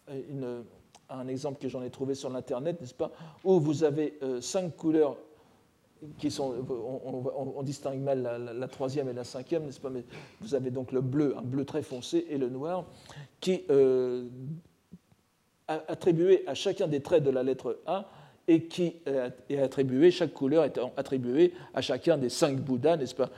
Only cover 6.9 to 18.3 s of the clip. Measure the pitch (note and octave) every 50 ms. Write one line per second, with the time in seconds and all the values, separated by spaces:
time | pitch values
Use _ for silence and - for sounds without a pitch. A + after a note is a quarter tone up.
6.9 | C3 B2+ - C3 C3 C3 B2+ C3+ - C#3+ C3+ C3+ - C#3 C#3 C3 C#3+ C#3 - C#3+
7.9 | C3+ C3+ C#3 C#3 C#3 C3 B2 A#2+ A#2 A#2+ A#2+ A#2+ A2+ A#2+ B2+ B2+ - - C#3 C3+
8.9 | C3 D3 C#3 C3 B2 B2 B2 A#2+ - C3+ B2+ - E3+ D#3+ D#3 C#3+ B2+ - - C3+
9.9 | C3 B2+ A#2+ - - D#3 D3 - - - - A2+ C#3 C3 B2+ B2+ B2 C3 B2+ -
10.9 | C3+ B2+ C3+ B2+ B2+ D3 D3+ C#3+ B2+ - A2+ B2 B2+ C3+ C3 C3+ - D#3 C#3 -
11.9 | C3 B2 B2 - - E3+ E3+ E3+ D3+ C#3 C3+ B2 B2+ C3 C#3 D#3+ F3+ F#3 E3 -
12.9 | - - - - - D3 D3 - _ - - F#3 F#3 F3 F3+ - C#3+ C#3 C3+ C3
13.9 | C3 B2+ B2+ B2 B2 B2 B2 B2 B2 B2+ C3 C#3 D#3+ D#3+ - - _ _ _ _
14.9 | - - _ _ _ _ _ _ _ _ _ _ _ _ _ - D#3 D#3+ - -
15.9 | E3+ - - F#3+ E3 D#3+ E3+ F#3+ F#3+ - - - C3+ - - G3 F3+ F#3 G3 E3
16.9 | C#3+ C#3 - - F3+ - D3+ C#3 C3 C3 B2+ C3 C3 B2+ - B2+ A2+ - - -
17.9 | E3+ G3 G3 - - - - -